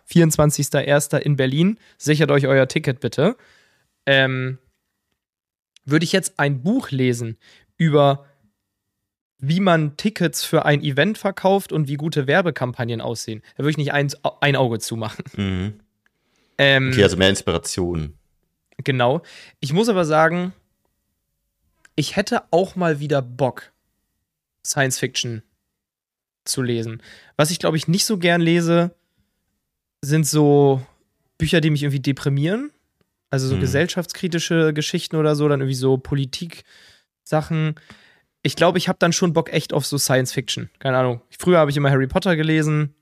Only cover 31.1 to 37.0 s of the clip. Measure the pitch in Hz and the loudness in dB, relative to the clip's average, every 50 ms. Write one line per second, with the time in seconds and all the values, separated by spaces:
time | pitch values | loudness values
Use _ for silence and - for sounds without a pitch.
31.1 | _ _ _ _ _ - 160 151 180 165 151 160 151 139 147 147 135 143 127 143 | _ _ _ _ _ -6 -2 0 2 2 2 2 0 0 -2 -2 -4 -2 -2 -4
32.1 | 135 - - 147 139 139 147 165 202 240 285 302 _ _ _ _ _ _ _ _ | -4 -2 -2 -2 -2 0 0 -2 -2 -4 -6 -10 _ _ _ _ _ _ _ _
33.1 | _ _ _ - 139 131 131 131 - 92 90 87 87 143 170 170 - 180 165 - | _ _ _ -6 -4 -4 -2 -2 -2 -2 -2 0 0 0 -2 -2 -4 -6 -8 -8
34.1 | - - - 175 165 165 - - 175 165 160 156 151 151 147 - - 170 - - | -10 -8 -6 -4 -4 -4 -2 0 0 2 2 2 0 -2 -4 -4 -6 -6 -6 -4
35.1 | - 156 151 151 151 147 151 147 143 135 135 135 135 123 131 135 135 131 - - | -2 0 0 0 2 2 2 0 0 0 -2 -4 -4 0 0 0 0 0 -2 -4
36.1 | 147 139 139 131 - - 180 170 - - - _ _ _ _ _ _ _ | -4 -4 -4 -4 -6 -12 -12 -12 -14 -20 -20 _ _ _ _ _ _ _